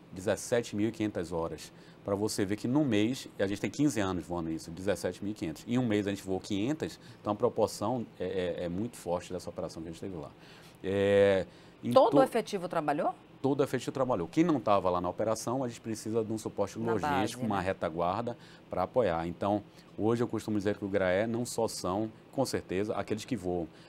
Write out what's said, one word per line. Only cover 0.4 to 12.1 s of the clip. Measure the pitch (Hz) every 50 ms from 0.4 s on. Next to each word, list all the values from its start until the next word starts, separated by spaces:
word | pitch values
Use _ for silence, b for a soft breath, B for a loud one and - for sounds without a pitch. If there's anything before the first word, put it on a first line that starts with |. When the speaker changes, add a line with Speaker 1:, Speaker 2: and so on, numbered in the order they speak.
| - - - 120 117 - -
Speaker 1:
mil | 104 104 117
e | 110
quinhentas | - 107 107 101 101 90 82 87
horas. | 82 82 80 80 76 - - B B B B B B -
Pra | - 101
você | 98 104 110 - - 107
ver | 92 104
que | 101 -
no | 117 123 147 156
mês, | 139 110 101 107 113 131 127 - - - -
e | 104
a |
gente | 98 104 98
tem | - 110
quinze | - - 143 151 113 110
anos | 101 95 92 87 76
voando | 80 87 87 82 80
isso, | 80 80 - -
dezessete | 82 85 92 98 95 87 - 95 90 - -
mil | 98 -
e |
quinhentos. | - - 82 78 - -
Em | - 117 123
um | 127
mês | 117 104 104 101
a | 101
gente | 101 98 -
voou | 95 92 92
quinhentas, | - - 104 98 104 127 151 156 - 87 - B B B B B
então | - 107 107
a |
proporção | 107 123 117 110 - 110 95 - - 104 107 127 127 110 - - -
é, | 90 92 92 95 90 87 82 -
é, | 90
é | 87
muito | 87 92 110 120 -
forte | - - 90 87 90 85 - 90
dessa | 87 - -
operação | 85 - 87 78 - 85 80
que | 85
a | 82
gente | -
teve | - 98 92
lá. | 80 71 69 - B B B B B B B B - -
É, | 92 98 101 98 101 101 101 101 101 98 95 87 B B B B B B - -
em | 117 120
Speaker 2:
Todo | - 285 392